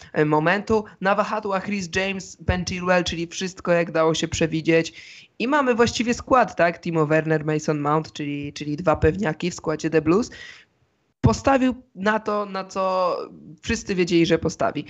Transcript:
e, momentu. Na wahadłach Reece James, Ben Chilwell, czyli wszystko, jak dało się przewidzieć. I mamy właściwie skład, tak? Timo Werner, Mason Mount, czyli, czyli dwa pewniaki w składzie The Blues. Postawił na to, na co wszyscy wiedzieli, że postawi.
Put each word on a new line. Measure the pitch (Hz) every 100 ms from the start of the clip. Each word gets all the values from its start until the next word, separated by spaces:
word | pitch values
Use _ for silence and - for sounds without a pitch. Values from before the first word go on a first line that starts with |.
| -
e, | -
momentu. | 151 151 165 202 208 220 214 -
Na | 190
wahadłach | 202 196 220 208 190 202
Reece | 202 170 185
James, | 190 196 - -
Ben | 165 185
Chilwell, | 170 180 180 180
czyli | 175 170 170
wszystko, | - 190 - -
jak | 170 165
dało | 160 160
się | 160 165
przewidzieć. | - 160 160 156 165 165 - - - - -
I | 233
mamy | 294 254
właściwie | 233 233 - 240
skład, | 233 - 254 202 -
tak? | 170 175
Timo | 175 165 151
Werner, | 156 156 156
Mason | 151 151 165 151
Mount, | 143 160 156
czyli, | - 147 143 143
czyli | - 151 147
dwa | 175 151
pewniaki | 160 185 160 160 175
w |
składzie | - 160 151 160
The | 160
Blues. | 151 190 - - - - _ _ _ _ _ -
Postawił | 226 220 277 269 254 - _
na | 180 202 214
to, | 214 208 202
na | 190
co | 190 196 190 185 180 - - 80 76 156
wszyscy | - 226 -
wiedzieli, | 185 170 170 165
że | 165
postawi. | 160 - 117 147